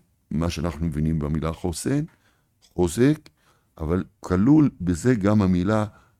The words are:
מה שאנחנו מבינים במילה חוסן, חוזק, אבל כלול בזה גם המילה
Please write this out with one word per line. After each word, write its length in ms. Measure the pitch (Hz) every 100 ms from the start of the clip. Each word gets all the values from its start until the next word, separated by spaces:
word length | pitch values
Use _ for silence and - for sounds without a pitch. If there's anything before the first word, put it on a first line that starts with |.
| _ _ _
מה 200 | 76 85
שאנחנו 360 | 82 85 76 82
מבינים 320 | 73 78 80
במילה 340 | 73 78 78
חוסן, 520 | 82 90 82 123 143 160 _ _ _ _ _ _ -
חוזק, 500 | 87 98 135 151 - _ _ _ _ -
אבל 260 | 78 92 - _
כלול 500 | - 92 117 151 139 -
בזה 340 | 90 85 120
גם 280 | 123 101 107
המילה 420 | 92 90 92 110 104 - _